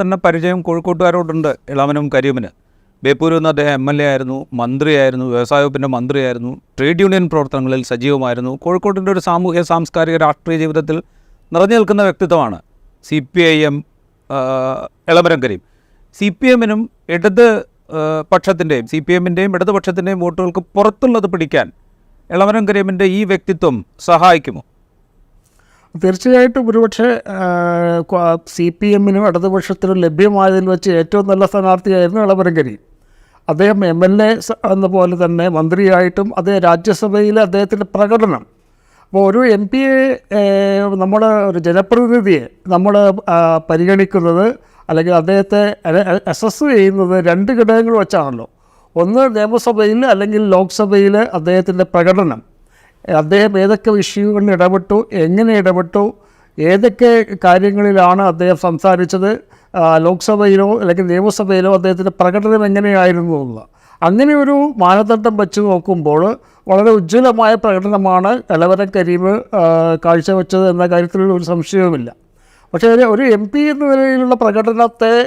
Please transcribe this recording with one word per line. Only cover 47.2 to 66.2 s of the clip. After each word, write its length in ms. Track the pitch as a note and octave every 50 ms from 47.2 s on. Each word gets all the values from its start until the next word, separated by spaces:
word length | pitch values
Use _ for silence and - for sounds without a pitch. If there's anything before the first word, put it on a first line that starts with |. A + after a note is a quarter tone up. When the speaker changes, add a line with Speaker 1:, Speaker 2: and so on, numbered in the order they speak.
| F3
Speaker 2:
രണ്ട് 260 | F3 E3+ F3+ G3+ G#3
ഘടകങ്ങൾ 460 | C4 A#3 A3+ G#3+ A3+ A3+ A3+ A3+ A3+ G#3+
വെച്ചാണല്ലോ. 520 | G3 - - F3+ D3+ C#3 B2+ A#2 A2+ - _ _ _ _ _ _ _ _ -
ഒന്ന് 400 | E3 E3+ F#3 A3 B3+ C4+ C4 A3
നിയമസഭയിൽ 680 | G#3+ G#3+ G#3+ A3+ A#3 - A#3 A#3 G#3 G#3+ G#3 G#3+ A#3 C4
അല്ലെങ്കിൽ 440 | C4 G#3+ F#3+ G3+ G#3 G#3+ G#3 G#3+ G3+
ലോക്സഭയിൽ 680 | F#3+ F3+ F#3+ F3 - - G#3+ G3 G3+ G3+ G3+ G3 G3+ G#3
അദ്ദേഹത്തിൻ്റെ 680 | A3+ - - F3 D#3 F3 F3+ F#3 F3+ F#3+ F#3 F3+ F#3
പ്രകടനം, 580 | F3+ - F3 E3+ F3+ F#3 F#3+ G3 D#3+ B2 A2 - _ _ _ _ _ _ _ _ _ _ _ - - F3+ D#3
അദ്ദേഹം 360 | D#3 D3+ F#3+ G3+ G#3 G#3+ G3+ F#3+
ഏതൊക്കെ 320 | F#3+ G3 A3 G#3 - A3+
ഇഷ്യൂകളിൽ 600 | G#3+ G#3 F#3+ - - G3+ G3+ G#3 G#3 G#3 G3+ G#3
ഇടപെട്ടു, 460 | F#3+ E3+ F3+ F3+ F#3+ F#3+ F#3 - G3+ G#3+ A3+ - -
എങ്ങനെ 400 | F#3+ D#3+ D#3+ F3+ G3+ A3+ A3+ A3 G#3
ഇടപെട്ടു, 460 | F#3 F#3 F3+ F3+ F3+ E3 - G3+ G3+ A3 - _ _ _ _ _ _ _ - -
ഏതൊക്കെ 540 | D3+ E3 F#3 G3 A3 B3 F#3+ - A#3+ A#3+ A#3 A3+ G#3+ G#3+ G3+ F#3 -
കാര്യങ്ങളിലാണ് 800 | F3+ F3 F#3 F#3+ G3+ G3+ G3+ G#3 G#3 G3 F#3+ F3+ F3+ F3+ F#3+
അദ്ദേഹം 360 | G3 F#3+ E3 E3 F3+ F3+ F3+ D3
സംസാരിച്ചത്, 760 | - F3+ E3 D3 - F#3+ F#3 F3+ F3+ D#3+ - F#3+ F#3 G3+ A3 - - _ _ _ _ _ -
ആ, 100 | F#3+ E3 D#3+ D#3+ D#3+
ലോക്സഭയിലോ 720 | D#3+ E3+ F#3 F3 - - G#3+ G#3 G#3 G3+ G3 F#3+ G3 G3+ G#3+ A#3
അല്ലെങ്കിൽ 260 | G#3 F3 F3 F3+ F#3+
നിയമസഭയിലോ 640 | F3 F3 F3+ G3 G#3+ F#3+ - G#3+ F#3+ G3 F#3 F3+ F#3+ G3
അദ്ദേഹത്തിൻ്റെ 380 | F#3+ F3 F#3+ F#3 F3 F#3 F#3+ E3+ -
പ്രകടനം 460 | F3+ F3+ F3+ G#3 G3+ G#3+ A3 G#3+ G#3
എങ്ങനെയായിരുന്നു 680 | G3+ G3 G3+ G3+ G#3 G3+ F#3+ F#3 F3+ F3+ F3 E3+ E3+ D#3+
എന്നുള്ളത്. 280 | C#3+ C#3 B2 A2+ A2 - - _ _ _ _ _ -
അങ്ങനെ 320 | - E3+ F#3 A3+ C4+ D4 D4
ഒരു 200 | D4 C#4+ C4+ C#4+ C#4 C#4+ D4+ C#4 A3+
മാനദണ്ഡം 600 | F#3 F3 F#3 G3+ A3 G#3 A#3 A3 G#3+ A#3 A3 G#3
വെച്ച് 240 | G#3 E3+ - G#3
നോക്കുമ്പോൾ 600 | G#3 G#3 F#3+ F3+ E3 - F#3+ F3 D3+ D3+ D3 D#3